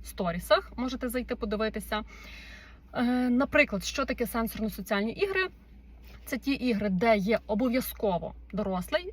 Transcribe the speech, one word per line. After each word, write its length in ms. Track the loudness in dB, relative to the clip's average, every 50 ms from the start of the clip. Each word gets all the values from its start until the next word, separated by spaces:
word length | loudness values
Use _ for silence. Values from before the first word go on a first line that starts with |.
| -14
сторісах. 680 | -10 -6 -4 -2 -2 -2 -2 2 4 4 4 4 0 -4
Можете 320 | -4 -4 -4 -2 -4 -4 -4
зайти 280 | -2 -4 -4 -4 -4
подивитися. 640 | -4 -4 -2 -2 -2 -2 -2 -2 -4 -6 -4 -4 -4 -4 -6 -12 -18 -18 -16 -16 -18 -18 -18 -18 -18 -20 -20 -20 -20 -20 -8 -2
Е, 80 | 0 2 2 2 2 2 4
наприклад, 540 | 4 4 4 4 6 4 4 4 2 -2 -4
що 200 | -4 -4 -2 -2
таке 200 | -2 -2 -2 -2
сенсорно-соціальні 880 | -2 0 -2 -2 -2 -2 -4 -4 -4 -4 -6 -4 -2 0 0 0 -2 -2
ігри? 360 | -2 -2 0 2 0 0 0 -4 -10 -20 -20 -20 -20 -20 -20 -20 -20 -20 -20 -20 -18 -8
Це 140 | -6 -6 -2
ті 140 | 0 0 0
ігри, 360 | 2 2 2 2 2 2 2
де 260 | 2 4 6 6 6
є 220 | 6 4 4 2 2 0
обов'язково 880 | 0 0 2 2 2 2 2 0 -2 -4 -2 0 0 0 0 -2 -6 -10 -12 -12 -8 -4
дорослий, 600 | -4 -2 0 -2 -2 -2 0 -2 -2 -2 -4